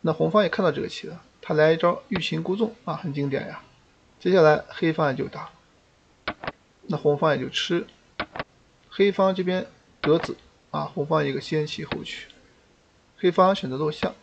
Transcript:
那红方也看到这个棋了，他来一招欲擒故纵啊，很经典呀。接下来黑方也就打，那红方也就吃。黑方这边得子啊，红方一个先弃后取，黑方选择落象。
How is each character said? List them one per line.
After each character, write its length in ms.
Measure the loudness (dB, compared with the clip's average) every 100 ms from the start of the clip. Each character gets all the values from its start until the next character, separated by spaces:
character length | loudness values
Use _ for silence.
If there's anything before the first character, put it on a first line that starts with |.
那 100 | -2
红 180 | 0 2
方 120 | 2
也 40 | 2
看 160 | 2
到 60 | 0
这 100 | 0
个 80 | -6
棋 180 | -8 -14
了， 160 | -16 _ _
他 140 | -2
来 180 | 4 4
一 40 | 6
招 260 | 2 0 -4
欲 120 | -4
擒 220 | -4 -4
故 120 | -4
纵 200 | -2 -2 -4
啊， 100 | -10
很 180 | -6 -6
经 160 | -4 -2
典 180 | -2 -6
呀。 140 | -14 -18 _ _ _ _ _
接 100 | 2
下 120 | 6
来 200 | 8 6 0
黑 240 | -2 -2
方 160 | 2 0
也 80 | -2
就 100 | -6
打， 220 | -8 -16 -18 _ _ _ _ _ _ -12 -10 -12 -12 _ _
那 160 | -6 0
红 180 | 2 2
方 180 | 2
也 80 | 0
就 60 | -2
吃。 380 | -6 -2 -2 -4 _ _ -10 -10 -10 -12 _ _ _ _
黑 200 | 2 2
方 240 | 4 2
这 80 | 2
边 240 | -2 -2 -4 _ _ _
得 160 | 2 2
子 180 | 0 -10 _ _ _
啊， 140 | -6
红 220 | -6 -6 0
方 180 | 0
一 80 | 0
个 80 | -4
先 260 | -4 -4 -4
弃 160 | -8
后 220 | -8 -8
取， 240 | -10 -14 -16 -20 _ _ _ _ _ _ _ _
黑 160 | 0
方 220 | 4 4
选 160 | 4 -4
择 80 | -4
落 120 | -4
象。 240 | -2 -6 -6